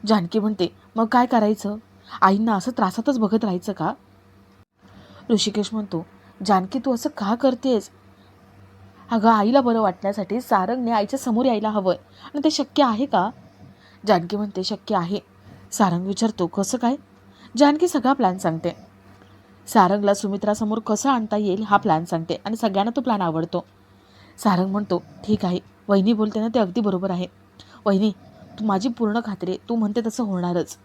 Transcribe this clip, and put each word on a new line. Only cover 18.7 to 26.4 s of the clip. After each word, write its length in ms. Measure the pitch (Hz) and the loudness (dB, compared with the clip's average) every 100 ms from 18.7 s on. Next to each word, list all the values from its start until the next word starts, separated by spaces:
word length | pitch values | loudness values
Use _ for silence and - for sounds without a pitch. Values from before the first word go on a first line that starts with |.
| - - - - - - - - - - | -8 -20 -20 -20 -20 -20 -20 -20 -20 0
सारंगला 460 | 233 180 202 202 | 4 4 4 2
सुमित्रासमोर 680 | 202 202 196 208 208 214 220 | 2 0 -2 -2 -2 -2 -4
कसं 300 | 220 208 277 | -2 -2 0
आणता 280 | 254 220 214 | 0 0 -2
येईल 260 | 208 190 | 0 -2
हा 140 | 214 202 | 2 2
प्लॅन 280 | 214 160 170 | 4 0 0
सांगते 360 | 165 165 160 - | -6 -4 -6 -6
आणि 100 | 220 | -4
सगळ्यांना 360 | 226 190 208 240 | -2 0 -2 -2
तो 60 | |
प्लॅन 200 | 254 208 | -2 0
आवडतो. 440 | 175 160 165 175 - _ _ _ _ - - - | 0 -2 -2 -6 -8 _ _ _ _ -20 -20 -2
सारंग 280 | 220 180 190 | 0 2 0
म्हणतो, 320 | 196 208 175 - - - | -2 -2 -4 -4 -16 -4
"ठीक 180 | 214 190 | -2 0
आहे, 140 | 180 - _ - | -4 -8 _ 0
वहिनी 260 | 202 190 | 2 4
बोलते 260 | 220 214 | 2 0
ना 80 | 214 | -2